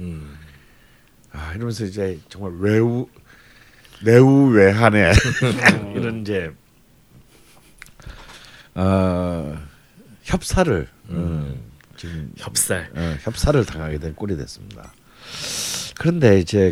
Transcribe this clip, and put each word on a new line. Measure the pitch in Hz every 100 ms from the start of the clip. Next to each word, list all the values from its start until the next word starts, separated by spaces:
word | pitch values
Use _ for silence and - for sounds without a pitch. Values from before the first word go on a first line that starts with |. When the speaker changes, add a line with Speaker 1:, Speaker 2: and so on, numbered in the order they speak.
Speaker 1:
음. | 90 78 73 76 78 71 _ _ _ _ _ _ _
Speaker 2:
아, | 73 78 92
이러면서 | 120 107 101
이제 | 101 95 82 -
정말 | 92 98 87
외우-, | 101 110 117 120 - _ _ - _ _ _ _ _ -
내우외한의 | 107 117 135 139 139 107 95 104 113 104 85
<laughs> | 107 131 - 127 95 -
Speaker 3:
음. | - 101 113
Speaker 2:
이런 | 117 113
이제, | 104 95 82 71 _ _ _ _ _ - _ _ _ _ _ - - - - - - - - - - 87
어, | 92 95 92 87 90 85 73 78 76 - _ _ - 110
협사를, | - 190 - 196 175 92 67 _ -
Speaker 1:
음. | 87
Speaker 2:
음, | 85 80 71 64 57 - _ -
지금, | 85 82 69 -
Speaker 1:
협살. | - - - 92 - 76
Speaker 2:
어, | 85 76
협사를 | - 120 - 143 104
당하게 | 80 78 76
된 | 80 78
꼴이 | 104 80
됐습니다. | 65 - 50 53 - _ _ _ - - - - - - - -
그런데 | 160 175 123 98
이제 | 85 104 95